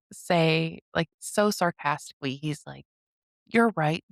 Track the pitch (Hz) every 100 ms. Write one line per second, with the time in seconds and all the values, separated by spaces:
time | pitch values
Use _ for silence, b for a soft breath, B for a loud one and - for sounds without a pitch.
0 | _ - - 175 160 160 160 - - -
1 | 165 _ - - 208 202 175 - 147 147
2 | - - 139 135 151 143 - 139 - _
3 | _ _ _ _ _ 226 233 190 151 160
4 | -